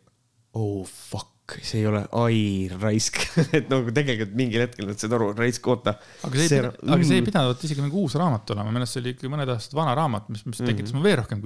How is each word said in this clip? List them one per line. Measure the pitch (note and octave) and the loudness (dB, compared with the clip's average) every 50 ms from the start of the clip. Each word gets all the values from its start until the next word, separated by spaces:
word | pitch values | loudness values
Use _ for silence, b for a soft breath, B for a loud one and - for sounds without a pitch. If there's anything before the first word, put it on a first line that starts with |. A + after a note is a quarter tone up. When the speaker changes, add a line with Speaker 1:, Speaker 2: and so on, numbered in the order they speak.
| _ _ _ _ _ _ _ _ _ _ - A2+ | _ _ _ _ _ _ _ _ _ _ -6 -4
Speaker 1:
oh | A2 G2+ G2+ G2 F#2 | -4 -4 -4 -6 -8
fuck, | - - - - - - G2+ - _ _ _ _ - - - - | -10 -14 -16 -14 -10 -10 -10 -10 _ _ _ _ -16 -14 -12 -8
see | - - A2 | -4 -2 0
ei | G#2+ | 2
ole, | G#2+ G#2+ G#2 G2+ - - A#2 | 2 0 0 -2 -2 0 0
ai | A#2 A#2 A2+ A2 G#2 G2+ G2 F#2+ F#2+ F#2 F2+ F#2 | 2 2 2 2 2 2 0 0 -2 -4 -4 -2
raisk. | G#2 A2 G#2 A2+ - - - - - - - | 0 2 2 2 0 0 -2 -4 -4 -2 0
<laughs> | E3 D3 - - | 0 0 2 2
Et | D3+ C3 - | 0 2 2
nagu | C3+ C3+ A#2+ A#2 A2+ | 0 0 2 2 0
tegelikult | C#3+ D3 C#3 A#2+ G#2+ A2 G2 G2+ | 0 0 0 0 -2 -2 -2 0
mingil | A#2+ C3 A#2+ G#2 A#2 B2 | 0 0 2 2 0 0
hetkel | B2 A#2+ - G#2+ F#2+ | 0 -2 -6 -6 -6
nad | G#2 G#2 | -6 -4
said | - A2 A#2+ | -2 0 0
aru, | A#2 A2+ G2+ G#2 A2 | 2 2 0 0 0
raisk, | A#2 B2 A#2 - - B2 | 0 0 0 0 0 0
oota. | B2 - - A2 G#2 - B B B B B | 0 2 0 -2 -2 -4 B B B B B
Speaker 2:
Aga | - B2+ | -2 0
see | C3 E3 | 2 4
ei | D#3+ | 4
Speaker 1:
See | C#3+ C3+ | 4 4
Speaker 2:
pida-, | B2 | 2
Speaker 1:
ra-, | B2 A#2+ - - - D#3+ | 0 -4 -4 0 2 4
Speaker 2:
aga | F3 E3+ | 4 6
see | D3 C3 | 6 4
ei | - A#2+ | 4 4
Speaker 1:
mm. | D#3 | 2
Speaker 2:
pidanud | G3+ F3 C3+ B2+ B2 | 2 2 2 2 0
vist | - - D3+ | -2 -2 -4
isegi | D3+ C#3 C#3+ | -2 -2 -2
mingi | C#3+ D3 G3+ G3 | 0 0 0 0
uus | C3 A2 C#3+ | 0 0 2
raamat | F3+ E3+ B2 G#2 - - G#2+ | 2 2 0 0 -2 -4 -4
olema. | G#2 G#2 G#2+ A2+ | -4 -2 -2 -2
Minu | B2 B2+ | -2 -2
arust | A#2 - | -2 -4
see | B2+ A#2+ | -6 -6
oli | B2 B2 | -6 -6
ikka | B2+ C#3 C3 | -6 -8 -6
mõned | D3 D3+ C#3 C3 B2 | -4 -4 -2 -2 -2
aastad | A2+ - - - D3+ | -4 -4 -4 -2 -2
vana | E3 C#3+ A#2+ | 0 2 2
raamat, | D3 E3 C#3+ A2+ G#2 G#2 - A2+ | 2 2 0 0 -2 -4 -6 -10
mis, | A2 - B2 | -8 -8 -8
mis | A#2 - | -6 -2
tekitas | B2 A#2+ A2 G2+ G2+ G#2 | 0 0 0 0 -2 -4
Speaker 1:
Mhm. | A#2 C3+ | -2 2
Speaker 2:
mu | E3 | 4
veel | G#3 F#3+ C3+ G#2 | 4 4 2 0
rohkem | - A2+ G2+ G#2 | -2 -4 -4 -4